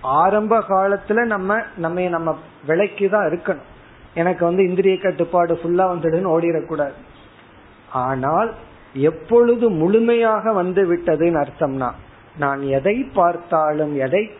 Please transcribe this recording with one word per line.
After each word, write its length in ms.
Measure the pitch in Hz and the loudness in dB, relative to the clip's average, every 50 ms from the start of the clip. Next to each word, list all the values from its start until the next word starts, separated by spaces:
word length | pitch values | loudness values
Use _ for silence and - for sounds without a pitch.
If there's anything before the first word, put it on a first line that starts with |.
ஆரம்ப 600 | - 131 139 156 175 196 202 214 214 214 226 220 208 196 | -4 0 2 2 4 4 2 2 2 2 0 0 0 0
காலத்துல 560 | 196 190 196 196 202 196 - - 214 233 240 | 0 0 2 0 -2 -2 -2 -2 -2 0 0
நம்ம, 380 | 226 208 196 185 190 214 226 220 - - | 0 -2 -4 -2 -2 -2 -2 -4 -6 -10
நம்ம, 320 | 180 165 165 175 180 180 180 | -6 -6 -4 -2 -2 -2 -2
நம்ம 300 | 170 165 165 160 156 - - - - - - | -2 -2 -2 -4 -6 -6 -10 -20 -20 -12 -4
விலைக்கு 420 | 143 160 180 208 196 - - 196 190 | -2 0 0 0 -2 -2 -2 -2 0
தான் 200 | 208 208 190 156 | 2 2 0 0
இருக்கணும். 360 | 165 170 - 202 170 139 - - - - - - - - - - - | -2 -4 -4 -6 -6 -6 -8 -20 -20 -20 -20 -20 -20 -20 -20 -10 -4
எனக்கு 300 | 170 170 180 175 - 170 | -2 0 0 0 0 0
வந்து 240 | 170 175 190 190 180 | 0 2 2 2 2
இந்திரிய 300 | 180 185 190 190 190 180 | 2 2 2 2 2 2
கட்டுப்பாடு 640 | 196 185 160 143 165 170 185 175 170 165 165 170 | 0 -2 0 -2 -2 0 2 2 2 2 0 -2
ஃபுல்லா 180 | 170 170 175 185 | -2 -2 0 2
வந்துடுன்னு 600 | 190 185 175 165 160 165 160 175 196 180 160 170 | 2 0 0 -2 -2 0 0 0 0 2 0 2
ஓடிடக்கூடாது. 520 | 165 170 160 151 - - 160 151 143 135 - - - - - - - - - - - - - - - - - - - - | 2 0 -2 -2 -4 -6 -4 -4 -4 -6 -6 -14 -20 -20 -20 -20 -20 -20 -20 -20 -20 -20 -20 -20 -20 -20 -20 -20 -18 -8
ஆனால் 600 | - 127 127 131 135 131 131 143 160 190 226 233 226 - - - - - - - - | -6 -4 -2 -2 -4 -2 -2 0 0 0 -2 -2 -6 -12 -18 -20 -20 -20 -20 -12 -4
எப்பொழுது 760 | 135 143 160 160 - - - 226 240 240 233 240 220 233 - | 0 0 0 0 -2 -2 2 4 6 6 6 4 2 2 0
முழுமையாக 840 | 170 156 160 180 208 233 226 233 233 233 226 220 220 208 214 226 | 2 2 2 4 4 4 4 4 2 2 2 2 0 0 0 0
வந்து 420 | 214 185 175 185 180 196 190 170 175 | 0 0 0 0 0 0 2 2 0
விட்டதுன்னு 520 | 170 - 180 156 147 170 175 165 147 143 | 0 0 0 0 2 2 2 2 0 -2
அர்த்தம்னா, 440 | 135 - - 165 135 135 135 127 120 - - - - - - - - - 151 | -2 -2 -4 -4 -2 -2 -4 -4 -6 -6 -10 -20 -20 -20 -20 -20 -18 -8 -4
நான் 240 | 147 139 139 139 | -2 -2 -2 -2
எதை 480 | 139 135 135 135 139 196 214 254 - - - | -2 -2 -2 0 0 0 -2 -2 -4 -4 0
பார்த்தாலும், 800 | 202 170 175 170 170 - - 170 156 156 151 151 151 151 147 147 | 2 2 2 0 -2 -4 -2 0 0 2 0 0 -2 -2 -2 -2
எதை 340 | 139 131 131 170 202 226 208 - | -2 -2 0 0 -2 -2 -4 -8